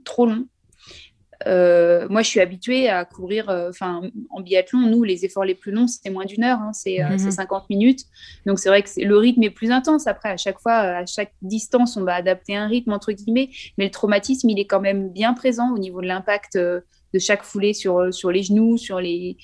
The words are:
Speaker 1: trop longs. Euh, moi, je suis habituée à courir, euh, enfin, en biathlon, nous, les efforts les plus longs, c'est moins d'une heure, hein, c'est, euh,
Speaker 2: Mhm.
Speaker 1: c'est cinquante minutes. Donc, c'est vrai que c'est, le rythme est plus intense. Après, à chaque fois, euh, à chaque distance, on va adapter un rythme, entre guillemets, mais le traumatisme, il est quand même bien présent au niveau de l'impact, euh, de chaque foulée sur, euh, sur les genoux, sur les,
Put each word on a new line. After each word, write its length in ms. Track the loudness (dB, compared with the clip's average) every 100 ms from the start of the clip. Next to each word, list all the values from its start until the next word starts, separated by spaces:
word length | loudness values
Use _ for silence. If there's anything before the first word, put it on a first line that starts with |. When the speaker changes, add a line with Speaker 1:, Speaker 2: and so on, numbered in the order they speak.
| -10
Speaker 1:
trop 200 | 0 2
longs. 180 | 2 -6 _ _ _ -20 -20 -20 _ _ _ 0
Euh, 600 | 4 6 6 6 4 2
moi, 120 | 0
je 80 | 2
suis 100 | 2
habituée 480 | 0 0 -2 0 2
à 140 | 0 -4
courir, 440 | -12 -6 -6 -4
euh, 200 | -4 -6
enfin, 320 | -6 -6 -6 -8 -12 -14
en 100 | -14
biathlon, 400 | 0 0 2 2
nous, 240 | 4 4
les 220 | 2 0 -4
efforts 180 | -4
les 120 | -4 -4
plus 160 | -4
longs, 140 | 0 0
c'est 220 | 0 -8
moins 140 | -8 -8
d'une 180 | -2
heure, 160 | 0 0
hein, 120 | -4
c'est, 300 | -8 -6 -2
euh, 60 | 0
Speaker 2:
Mhm. 80 | 0
Speaker 1:
c'est 120 | -2
cinquante 380 | -2 -4 -6 -4
minutes. 360 | 2 2 2 -2 _ -20 -10 -2
Donc, 140 | 0
c'est 100 | 4
vrai 120 | 4
que 80 | 2
c'est, 140 | -4
le 140 | 4 6
rythme 260 | 6 4
est 60 | 2
plus 200 | 0 0
intense. 380 | 0 2 0 0
Après, 220 | -4 -6
à 80 | -6
chaque 220 | -6 -4
fois, 240 | 0 2
euh, 180 | 2 -2
à 40 | -6
chaque 280 | -6 -8 _
distance, 560 | -8 -6 0 2 2 0
on 60 | -2
va 100 | 0
adapter 400 | 0 -2 -2 -4
un 120 | -2
rythme, 260 | -2 -2
entre 180 | -4 -4
guillemets, 380 | -6 -2 0 -2 -6 -14 -4
mais 80 | -4
le 60 |
traumatisme, 580 | -2 0 0 0 0 2
il 100 | 0
est 80 | 0
quand 140 | 0
même 280 | 0 -2 -4
bien 240 | -2 -2
présent 380 | 0 -2 0 -2
au 40 | -2
niveau 240 | -6 -6
de 60 | -6
l'impact, 480 | -4 -2 -4 -2 -2
euh, 240 | -2 -2 -8 _ _
de 60 | -4
chaque 240 | 0 -2
foulée 300 | -2 -2 -2
sur, 260 | -2 0 0
euh, 120 | 0
sur 200 | -2 -2
les 100 | -2
genoux, 340 | 0 2 4 0
sur 240 | -2 -6
les, 360 | -6 -6 -8 -12